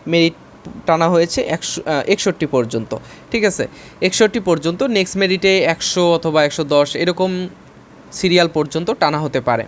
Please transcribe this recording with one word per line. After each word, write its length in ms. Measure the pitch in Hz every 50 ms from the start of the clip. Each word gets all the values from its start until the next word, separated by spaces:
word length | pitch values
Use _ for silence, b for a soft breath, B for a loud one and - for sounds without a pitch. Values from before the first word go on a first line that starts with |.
| -
মেরিট 280 | 160 165 170 165 165 165 - - - - - - - - - -
টানা 220 | - 165 160 165 170
হয়েছে 340 | 180 170 170 175 - - -
একশো, 400 | - 160 160 - - - 170 -
আহ, 240 | - 156 139 - -
একষট্টি 360 | 202 208 - 196 - - 160
পর্যন্ত, 500 | - - 127 117 113 123 113 110 - 113 120 B B B B B B
ঠিক 140 | - 226 208
আছে? 240 | 202 185 - 113 - B B B B B B
একষট্টি 400 | - 185 185 - 226 214 220 240
পর্যন্ত, 420 | 196 185 165 151 147 165 175 175 262
নেক্সট 340 | 269 226 196 185 - -
মেরিটে 420 | 190 196 185 190 180 180 196 190 190
একশো 540 | 143 160 165 - - - - 185 175 175 170
অথবা 320 | 160 - 165 151 156 147
একশো 200 | 147 - - 156
দশ 320 | 139 147 143 143 143 -
এরকম 520 | - 170 180 170 175 185 185 185 180 185 180 - - - - - - - - - - - - -
সিরিয়াল 360 | - - 180 175 175 170 165
পর্যন্ত 420 | - 156 151 139 - 160 170 170
টানা 280 | 269 - 170 147 151 151
হতে 220 | 156 139 - 135
পারে 240 | 123 131 120 113 104